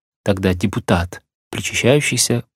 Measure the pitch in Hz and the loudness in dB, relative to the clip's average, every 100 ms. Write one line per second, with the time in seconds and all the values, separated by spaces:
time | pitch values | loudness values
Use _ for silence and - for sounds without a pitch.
0 | _ _ - 95 95 90 104 - - 90 | _ _ -2 0 0 0 -2 -2 0 0
1 | 90 - _ _ _ 98 - 98 117 147 | 0 -8 _ _ _ -8 -6 0 2 2
2 | - 123 - 120 - | 2 -2 0 -2 -4